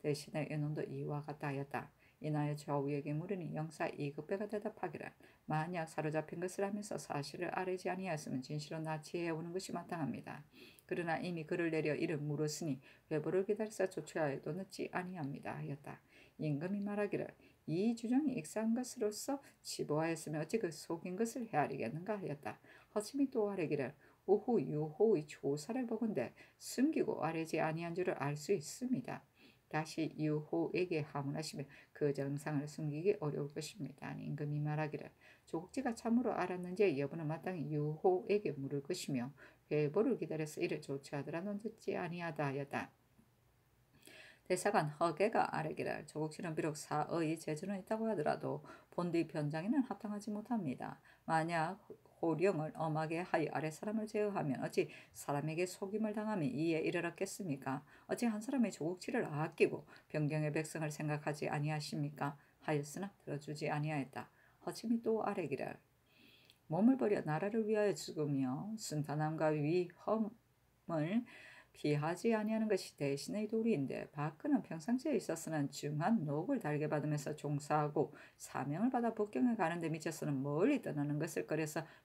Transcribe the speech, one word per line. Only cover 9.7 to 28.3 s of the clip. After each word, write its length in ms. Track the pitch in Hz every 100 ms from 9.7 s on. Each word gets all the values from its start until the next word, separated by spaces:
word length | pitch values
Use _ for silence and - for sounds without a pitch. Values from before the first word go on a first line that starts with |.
마땅합니다. 680 | 175 - 170 147 - - 147 - - - - -
그러나 320 | 180 170 160
이미 260 | 180 170
그를 260 | 151 180 165
내려 240 | 160 151
이를 240 | 143 160 151
물었으니 640 | 147 147 151 - 165 135 - - _
회부를 320 | 156 151 185
기다려서 460 | 196 208 214 - 185
조치하여도 640 | - 151 180 151 135 156
늦지 340 | 175 190 - -
아니합니다." 680 | 175 180 180 139 - - 135
하였다. 440 | 151 139 147 139 _ - - -
임금이 420 | 156 143 180 202
말하기를 480 | 202 208 208 143 - - - _ -
"이 280 | 165 220
주장이 380 | 233 226 254 311
익사한 420 | 156 156 214 226
것으로서 680 | 233 254 247 214 214 - 277 - -
치부하였으면 800 | - - 151 151 165 160 - 151
어찌 180 | 156 226
그 120 | 180
속인 460 | 151 - 165 180 185
것을 320 | 226 262 226
헤아리겠는가?" 680 | 147 131 139 113 151 185 208
하였다. 400 | 156 147 - - - - -
허침이 360 | 214 208 277 269
또 200 | 240 202
아뢰기를 440 | 190 151 147 131 - - _ -
"오후 340 | 208 226 226
유호의 680 | 139 151 156 151 220 170 151
조사를 600 | - 139 147 - 254 233
보건대 480 | 220 226 156 117 - - _
숨기고 640 | - - 285 - - -
아뢰지 360 | 156 160 160 160
아니한 340 | 156 160 170
줄을 200 | 170 185
알 220 | - 139